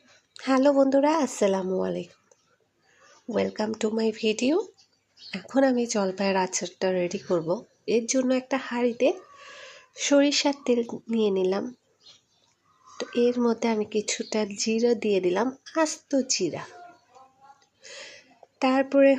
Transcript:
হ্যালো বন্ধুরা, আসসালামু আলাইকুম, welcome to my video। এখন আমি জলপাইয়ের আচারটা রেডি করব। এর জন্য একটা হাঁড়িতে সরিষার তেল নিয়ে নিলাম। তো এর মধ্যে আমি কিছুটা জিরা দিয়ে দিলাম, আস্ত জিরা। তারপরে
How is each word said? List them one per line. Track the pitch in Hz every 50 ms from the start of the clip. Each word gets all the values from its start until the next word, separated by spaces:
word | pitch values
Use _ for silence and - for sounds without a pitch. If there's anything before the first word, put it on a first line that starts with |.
| _ _ _ _ _ _ _
হ্যালো | - - 254 269 262 269 285 285 277
বন্ধুরা, | 277 269 269 277 277 294 311 330 269
আসসালামু | 240 - - 214 196 190 190 185 185 185 185 185 185
আলাইকুম, | 175 175 175 - - _ _ _ _ _ _ _ _ _ _ _ _ _ _ _ _ _ - - - _ _ - 214
welcome | 202 196 196 190 - 214 220 220 220
to | - 214 226 226
my | 226 220 220 -
video। | - 214 214 220 247 262 311 392 - - - _ _ _ _ _ _ _ _ _ - - - 185
এখন | - - - 269 277 269
আমি | 254 240 240 226 -
জলপাইয়ের | 208 196 190 185 190 196 196 190 190 185
আচারটা | 185 - - 190 175 - _ 190 185 185 185
রেডি | 175 175 185 190 - -
করব। | 185 170 160 160 185 233 - - _ _ _ - 196
এর | 233 226 226
জন্য | - 262 247 254 262 254
একটা | 254 - 277 262 - -
হাঁড়িতে | 240 240 247 247 226 - 247 302 370 - - - - - - - - - - - - - - _ _ - -
সরিষার | - 285 285 277 285 277 - - 285 277 277 -
তেল | - 240 240 233 233 - - - -
নিয়ে | 226 226 214 208 190 190
নিলাম। | 185 185 190 202 240 247 247 - _ _ _ _ _ - - _ _ _ _ _ _ _ _ _ _ _ _ _ _ - - -
তো | - - - 240 240
এর | 240 247 247 240
মধ্যে | 233 226 226 240 233 226
আমি | 214 208 208 -
কিছুটা | 214 202 - - - 226 - - 214 214 202 202 -
জিরা | - 220 220 226 240 240 240 214 220
দিয়ে | 214 202 185 180
দিলাম, | 175 175 196 233 262 262 - _ - - 320
আস্ত | 320 311 - - _ _ 285 269 254 -
জিরা। | - - 185 151 - - - - - - - - - _ _ _ _ - 262 262 262 262 262 277 - _ _ _ _ _ _ - - - - - - - - _ - _ - _ _ _ -
তারপরে | 262 262 269 269 269 269 277 277 277 269